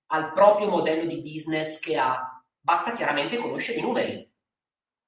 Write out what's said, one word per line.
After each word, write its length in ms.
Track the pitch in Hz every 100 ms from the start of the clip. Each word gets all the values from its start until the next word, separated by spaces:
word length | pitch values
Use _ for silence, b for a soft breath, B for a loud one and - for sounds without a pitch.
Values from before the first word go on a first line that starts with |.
| _
al 260 | 160 156
proprio 360 | - 208 208 202
modello 380 | 175 160 160 165
di 160 | -
business 560 | 147 156 160 156 156 -
che 180 | 117 120
ha. 480 | 123 127 - - _ _
Basta 340 | - - 233
chiaramente 460 | 233 - - - 240
conoscere 400 | 233 - 240 233
i 40 |
numeri. 500 | 226 240 - - - _ _ _ _ _ _ _